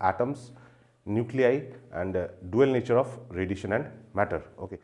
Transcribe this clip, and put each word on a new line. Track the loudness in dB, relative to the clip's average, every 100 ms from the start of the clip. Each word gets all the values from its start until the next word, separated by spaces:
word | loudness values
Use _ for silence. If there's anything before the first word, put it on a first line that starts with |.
atoms, | 0 2 -2 -4 -12 -20 -20 _ _ _ -4
nuclei | -2 -2 4 4 4 -2 -14 -10
and, | -6 -2 -2
uh, | -4 -8 -2
dual | 4 4
nature | 4 4 2
of | 2 -4 -10
radiation | -4 -2 -2 -2
and | -2 -2 -12 -8
matter. | -2 0 -2 -6 -12
Okay. | -12 -12